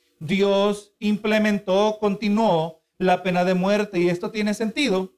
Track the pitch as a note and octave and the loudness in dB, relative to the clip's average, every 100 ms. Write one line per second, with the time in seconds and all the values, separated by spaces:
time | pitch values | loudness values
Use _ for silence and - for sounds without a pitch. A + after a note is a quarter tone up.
0 | _ - D3+ F#3+ G3+ G3 G#3 G3+ - - | _ -12 -4 0 2 2 2 -2 -8 -6
1 | G#3 G#3 - G#3+ G#3+ G3+ - F#3+ G#3+ G#3+ | -2 -2 0 0 2 0 0 2 2 0
2 | G#3 G3 G#3 G#3 A3 E3 E3+ - _ - | -2 -2 0 2 2 2 -2 -8 _ -2
3 | F#3 F3+ F#3 F3+ F3+ F3+ F#3+ G#3 G#3 F3 | 0 0 0 0 0 0 0 0 0 0
4 | F3 F3 G#3 G#3+ G#3 G#3 A3 D4+ C4+ F#3 | 0 -2 -4 -4 -4 -2 -4 -2 0 -2
5 | F#3+ | -4